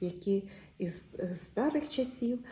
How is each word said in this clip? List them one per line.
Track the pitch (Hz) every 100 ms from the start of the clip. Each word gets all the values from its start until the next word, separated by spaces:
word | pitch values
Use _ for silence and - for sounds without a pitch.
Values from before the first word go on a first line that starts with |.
який | 180 - 196 196 196 - - -
із, | 175 - - -
е, | 185 180
старих | - 202 285 302 -
часів | - 254 - 233 247 -